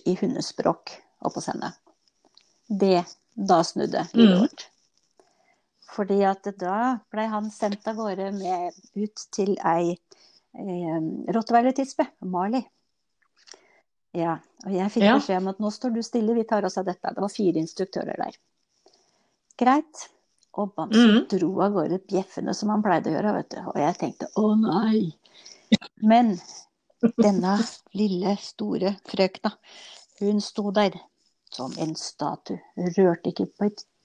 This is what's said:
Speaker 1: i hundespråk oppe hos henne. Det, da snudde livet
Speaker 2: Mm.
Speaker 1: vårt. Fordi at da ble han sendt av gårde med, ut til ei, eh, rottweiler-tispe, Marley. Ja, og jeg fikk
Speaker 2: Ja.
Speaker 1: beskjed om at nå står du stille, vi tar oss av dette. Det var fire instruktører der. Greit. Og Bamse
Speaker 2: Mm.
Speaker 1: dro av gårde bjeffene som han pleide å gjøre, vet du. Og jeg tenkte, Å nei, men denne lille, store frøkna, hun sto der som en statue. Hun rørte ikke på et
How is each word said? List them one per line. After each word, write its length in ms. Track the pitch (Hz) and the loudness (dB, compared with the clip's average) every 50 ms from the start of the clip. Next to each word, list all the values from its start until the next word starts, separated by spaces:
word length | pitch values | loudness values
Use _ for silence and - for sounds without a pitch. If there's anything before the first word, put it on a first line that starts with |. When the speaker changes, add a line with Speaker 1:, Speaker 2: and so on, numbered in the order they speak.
| - | -2
Speaker 1:
i 100 | - 185 | -2 -2
hundespråk 760 | - - - - - - - - - - 165 170 - - - - - _ _ _ - | 0 -2 -2 -2 -4 -6 -8 -6 -2 0 0 0 -2 -6 -18 -18 -20 _ _ _ -8
oppe 120 | - - - | -8 -6 -6
hos 120 | - - | -6 -8
henne. 260 | - - - - - - _ _ _ _ _ _ _ _ _ _ _ _ _ _ _ _ _ _ - | -8 -8 -8 -8 -10 -12 _ _ _ _ _ _ _ _ _ _ _ _ _ _ _ _ _ _ -6
Det, 360 | 214 190 196 196 185 175 175 - - _ _ _ - | -2 0 2 4 2 2 0 -4 -12 _ _ _ -10
da 260 | 226 196 196 185 165 | -6 0 2 4 4
snudde 400 | 170 - - - - 165 - - - 175 | 4 0 -2 -4 -4 -2 -2 -2 -4 0
livet 240 | - 226 233 208 185 | 6 6 8 8 8
Speaker 2:
Mm. 40 | 180 | 6
Speaker 1:
vårt. 260 | 226 320 - - - - _ _ _ _ _ _ _ _ _ _ _ _ _ _ _ _ _ _ _ _ _ _ _ - | 4 2 -2 -6 -20 -20 _ _ _ _ _ _ _ _ _ _ _ _ _ _ _ _ _ _ _ _ _ _ _ -12
Fordi 340 | - - 202 190 202 202 196 190 | -6 -6 -2 0 2 2 2 2
at 140 | 196 196 - 202 196 196 | 0 -2 -6 -10 -8 -6
da 400 | 185 175 190 214 240 254 254 220 _ - | -4 -4 -2 0 0 -2 -2 -4 _ -10
ble 160 | - 214 220 220 | -6 -6 -4 -4
han 220 | 214 214 208 220 | -4 -4 -6 -6
sendt 360 | - - 220 202 202 208 - 220 | -6 -4 -4 -4 -4 -4 -6 -8
av 80 | 220 | -6
gårde 360 | 214 220 208 185 190 196 196 202 | -4 -4 -6 -4 -4 -6 -6 -6
med, 380 | 196 190 175 185 175 180 175 - 185 _ _ - | -6 -4 -4 -4 -4 -4 -6 -8 -12 _ _ -6
ut 300 | 202 214 208 - - - - | -6 -6 -6 -8 -12 -18 -12
til 240 | - - 196 202 190 - - | -6 -4 -2 -2 -2 0 0
ei, 320 | 175 160 170 175 170 180 - _ _ - _ _ _ _ _ _ _ - | 0 2 2 2 0 -2 -4 _ _ -20 _ _ _ _ _ _ _ -16
eh, 460 | - - 196 180 175 175 165 - 320 320 320 - - - - | -12 -10 -8 -8 -6 -6 -4 -4 -4 -4 -4 -6 -8 -6 -2
rottweiler-tispe, 760 | 185 226 220 - 233 233 240 262 262 277 269 269 - - 311 - _ - | -2 -2 0 2 2 4 4 4 0 0 -4 -4 -2 -4 -4 -4 _ -12
Marley. 440 | - 185 180 175 185 202 233 262 214 _ _ _ _ _ _ _ _ _ _ _ _ _ _ _ _ - - - _ _ _ _ _ _ _ _ _ _ | -10 -6 -4 -4 -2 -2 -2 -4 -6 _ _ _ _ _ _ _ _ _ _ _ _ _ _ _ _ -20 -20 -20 _ _ _ _ _ _ _ _ _ _
Ja, 260 | - 175 165 165 165 151 _ _ _ - - | -6 -4 -2 -2 -4 -6 _ _ _ -14 -8
og 60 | 190 | -6
jeg 180 | 196 180 190 208 | -4 -2 -2 0
fikk 120 | - 233 202 | 2 4 6
Speaker 2:
Ja. 120 | 202 240 294 | 6 6 6
Speaker 1:
beskjed 180 | 285 - 190 185 | 4 2 -2 -2
om 100 | 190 190 | -2 -4
at 100 | 190 - | -6 -4
nå 120 | 214 214 | -4 -6
står 240 | 208 - - 254 226 | -6 -4 -6 -4 -4
du 80 | 226 | -4
stille, 320 | 226 - - 240 214 214 233 | -4 -2 -2 -2 0 2 0
vi 80 | 233 220 | 0 0
tar 200 | 220 226 208 202 | 0 0 0 0
oss 120 | 185 - | -2 -4
av 80 | 196 185 | -4 -4
dette. 160 | 185 190 - - - - | -4 -6 -6 -6 -8 -6
Det 60 | - | -4
var 80 | 190 208 | -6 -6
fire 260 | - - 208 175 165 | -2 0 0 2 2
instruktører 600 | 202 - - - - 190 - - - 165 - - | 0 -2 -4 -6 -8 -8 -6 -6 -8 -6 -6 -6
der. 160 | - - - - _ _ _ _ _ _ _ _ _ _ _ _ _ _ _ _ _ _ _ _ _ _ _ _ | -6 -8 -8 -10 _ _ _ _ _ _ _ _ _ _ _ _ _ _ _ _ _ _ _ _ _ _ _ _
Greit. 520 | - 240 247 269 302 - _ - - - - _ _ _ _ _ _ _ _ - | 0 4 4 4 4 2 _ -12 -20 -20 -20 _ _ _ _ _ _ _ _ -8
Og 200 | - 208 196 - | -6 -6 -6 -6
Bamse 240 | - 160 - 220 220 | -8 -4 2 4 6
Speaker 2:
Mm. 300 | 240 220 208 233 359 - | 8 8 6 6 2 2
Speaker 1:
dro 320 | 208 180 175 - 190 135 | 0 0 0 0 0 0
av 100 | 180 202 | 0 2
gårde 280 | 208 190 151 - 170 190 - | 2 0 0 0 -2 -4 -4
bjeffene 480 | - 196 180 190 - - - - 180 185 | -4 -4 -4 -4 -4 -8 -8 -6 -4 -4
som 140 | - 214 208 | -2 -2 -2
han 120 | 214 208 | 0 0
pleide 240 | 214 208 175 156 - | 2 2 2 2 2
å 80 | - 160 - | 0 -2 0
gjøre, 120 | 202 214 196 | 0 0 -2
vet 160 | 180 - - | -2 -4 -8
du. 60 | - - | -10 -12
Og 160 | 185 - - | -10 -6 -2
jeg 200 | 170 143 156 - - | 0 0 0 -2 -2
tenkte, 280 | - 135 - - - - - | -6 -8 -6 -8 -10 -6 -2
Å 220 | - 214 214 214 220 | 0 2 2 4 2
nei, 560 | 220 - 156 196 220 220 214 220 196 160 - _ _ _ _ - - - - - _ - 220 - - - _ - | 2 2 2 0 2 2 2 2 0 -2 -6 _ _ _ _ -20 -20 -20 -20 -8 _ 0 0 0 0 -4 _ 2
men 380 | 214 214 220 240 247 220 190 175 - - - - - _ _ _ _ _ _ - | 4 6 6 6 6 4 0 -2 -6 -16 -20 -20 -20 _ _ _ _ _ _ 0
denne 560 | - 233 - - 220 208 196 180 175 185 202 214 226 - - - _ _ - | 0 2 4 4 4 4 4 4 2 2 2 2 0 -2 -4 -16 _ _ -2
lille, 420 | 196 214 202 185 175 185 185 202 | 0 0 0 0 0 0 0 -2
store 600 | 202 - - - - 214 208 185 156 180 190 202 - - | -2 -4 -12 -10 -8 -6 -4 -2 0 0 -2 -2 -4 -10
frøkna, 480 | - - - 190 185 - - - 214 - _ _ - - - - - - - - _ _ - | -8 0 0 0 0 0 -4 -6 -6 -6 _ _ -20 -20 -20 -20 -20 -20 -20 -20 _ _ -2
hun 200 | 208 202 208 208 | 0 0 0 0
sto 300 | 202 - - - 202 202 | -2 -4 -6 -6 -4 0
der 200 | 190 214 208 190 185 180 - _ _ _ _ _ _ _ _ - | 2 2 2 2 0 -4 -18 _ _ _ _ _ _ _ _ -18
som 220 | - - 127 131 - - | -12 -10 -10 -8 -6 -6
en 160 | 165 160 160 | -4 -6 -6
statue. 680 | - - - - - 147 143 - - - - 196 185 - - - | -8 -10 -12 -8 -6 -6 -6 -6 -8 -10 -10 -12 -12 -12 -14 -8
Hun 160 | 190 175 180 170 | -6 -4 -2 2
rørte 320 | 208 190 180 170 170 - 185 | 4 4 4 4 2 -2 -6
ikke 140 | 170 - 190 | -4 -4 -4
på 180 | 180 _ - 202 | -4 _ -2 -2
et 180 | 208 208 - - _ _ _ | -2 -2 -6 -20 _ _ _